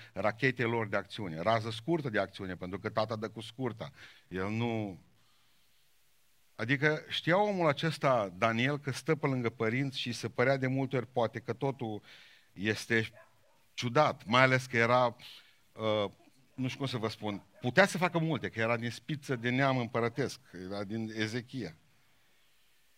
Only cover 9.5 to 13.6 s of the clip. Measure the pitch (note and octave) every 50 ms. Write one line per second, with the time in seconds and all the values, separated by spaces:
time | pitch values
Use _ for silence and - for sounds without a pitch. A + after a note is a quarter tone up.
9.5 | - - A2+ A2 A#2 C3 C#3 C3+ C3 - - B2 A2 - - A2 - - B2 C3+
10.5 | C3+ C3 C3 B2+ C3 C3+ C3+ B2+ C#3 B2+ A#2 - - B2 A#2 G#2+ - A2 - -
11.5 | A2+ - C#3+ C#3 C3 - A#2+ A2 G#2+ G2+ - - - - - - - - _ _
12.5 | - - G2 A2 G#2 - - - A#2 A2+ A2 - - - - - _ _ _ _
13.5 | _ _